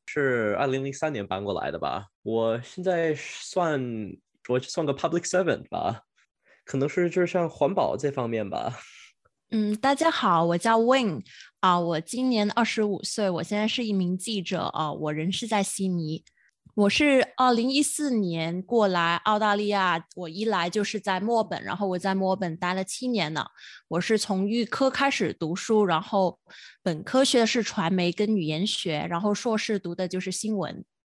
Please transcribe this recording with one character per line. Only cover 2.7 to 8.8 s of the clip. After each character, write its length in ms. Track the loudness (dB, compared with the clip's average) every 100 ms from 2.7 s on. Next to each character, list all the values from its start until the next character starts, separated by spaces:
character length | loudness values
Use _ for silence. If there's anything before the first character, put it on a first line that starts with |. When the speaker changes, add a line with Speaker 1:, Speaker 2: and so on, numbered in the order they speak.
| -6
Speaker 1:
在 320 | -2 0 0
算， 640 | -2 -6 -14 -6 -2 0 0 -2 -6 -8 -12 _ _ -2
我 100 | -2
算 280 | -2 -4 -2
个 80 |
public 340 | 0 0 -2 0
servant 400 | 0 2 0 -2
吧， 320 | -4 -2 -4 _ _ _ _ _ _
可 140 | -6 -2
能 100 | -2
是 220 | 0 0
就 100 | 2
是 60 | 0
像 160 | 2 -2
环 280 | 0 0
保 200 | 2 0
这 160 | 0 -2
方 200 | -2 -2
面 180 | -2 -4
吧。 260 | -4 -6 -8